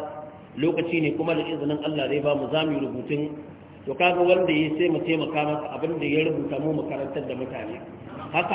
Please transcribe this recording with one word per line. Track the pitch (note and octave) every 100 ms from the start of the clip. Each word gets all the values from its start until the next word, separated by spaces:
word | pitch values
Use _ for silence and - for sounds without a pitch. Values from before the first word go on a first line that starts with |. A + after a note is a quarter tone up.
| - - - - - -
lokaci | D#3 - E3+ E3+
ne | D3+
kuma | - D#3+
da | D#3
izinin | - D#3 C#3+ D3
Allah | D3+ D3+ C3+
zai | C#3+
ba | C#3+
mu, | C#3 B2+
za | D#3
mu | D#3+
yi | C#3
rubutun. | C3 B2 A#2 D3 D3+ - - - - - -
To |
kaga | C3+ F3+ F3+
wanda | F3+ F#3 F3+
ya | D3+ D#3 D#3
sai | F3
mu | D#3
taimaka | D#3+ D#3+ C#3+ D#3
masa | D3+ D3+ -
abin | C3 D#3 E3
da | C#3+
ya | D3+
rubuta | D#3+ D3 C#3 C#3
mu, | D#3
mu | D3 -
karantar | C#3 C#3 D3+ C3
da |
mutane. | B2+ B2+ C3 G#2+ - - - - - -
Haka | - -